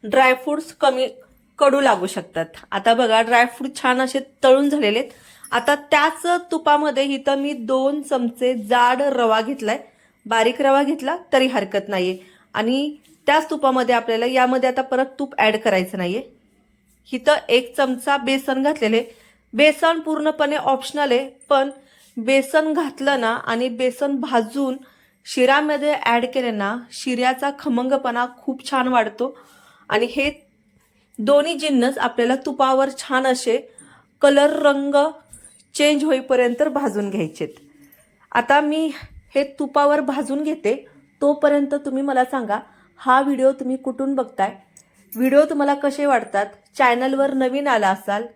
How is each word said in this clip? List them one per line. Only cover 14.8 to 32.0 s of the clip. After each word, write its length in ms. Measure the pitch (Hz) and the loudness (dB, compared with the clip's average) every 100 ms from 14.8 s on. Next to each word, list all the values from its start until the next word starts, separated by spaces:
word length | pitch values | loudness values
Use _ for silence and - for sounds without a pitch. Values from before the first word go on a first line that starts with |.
परत 240 | 262 254 269 - | -2 -2 -2 -4
तूप 160 | 277 - | -8 0
ॲड 180 | 214 214 | 0 2
करायचं 420 | 220 190 185 190 | 0 0 -2 -6
नाहीये. 240 | 180 202 269 _ _ _ _ _ _ _ _ | -4 -6 -8 _ _ _ _ _ _ _ _
इथं 220 | 254 247 294 - | -2 2 2 2
एक 280 | 240 240 - | 0 0 -2
चमचा 400 | 269 254 285 277 | -2 -2 -2 -2
बेसन 460 | 247 269 269 262 | 0 -2 -2 -2
घातलेले. 420 | 277 302 220 226 247 - _ _ _ | -2 -2 0 0 -2 -14 _ _ _
बेसन 480 | 220 302 302 330 330 | 2 4 4 0 0
पूर्णपणे 560 | 311 311 302 302 285 294 | -2 -2 -2 0 -2 0
ऑप्शनल 560 | - 269 269 294 285 | 0 -2 -2 -4 0
आहे, 160 | 247 269 - _ | 0 -2 -12 _
पण 220 | 277 277 - _ _ _ - | 0 0 -6 _ _ _ -10
बेसन 560 | 226 269 269 311 311 | 0 0 2 0 0
घातलं 480 | 302 294 - 269 277 | 0 -2 -4 -2 0
ना 140 | 226 | -2
आणि 340 | 233 - 226 254 | -4 -4 -4 -4
बेसन 480 | 226 254 247 285 277 | -2 -4 -2 -4 -4
भाजून 600 | 277 247 220 277 277 262 - _ _ _ | 0 -2 -2 -4 -4 -6 -12 _ _ _
शिऱ्यामध्ये 680 | - - 254 277 302 285 294 | -10 0 2 2 2 -2 -2
ॲड 340 | 294 - 233 254 | -2 0 0 -2
केलं 240 | 262 247 214 | -4 -4 -4
ना, 180 | 202 233 240 | -4 -6 -12
शिऱ्याचा 580 | - - 247 247 254 277 285 | -10 -6 -2 0 0 -4 -6
खमंगपणा 680 | 302 240 254 269 262 233 247 - | -4 -2 0 -2 -2 -4 -6 -6
खूप 320 | - 262 - | -10 -8 -4
छान 180 | 269 254 | -2 0
वाढतो. 500 | 247 214 214 254 - - _ _ _ _ | 0 0 -4 -8 -8 -20 _ _ _ _
आणि 180 | 214 233 | -2 -2
हे 420 | 277 285 294 _ _ _ _ _ _ _ - | -2 -4 -6 _ _ _ _ _ _ _ -6
दोन्ही 360 | 214 285 302 | 2 4 2
जिन्नस 440 | 302 311 269 240 | -2 0 2 2
आपल्याला 360 | 269 | 0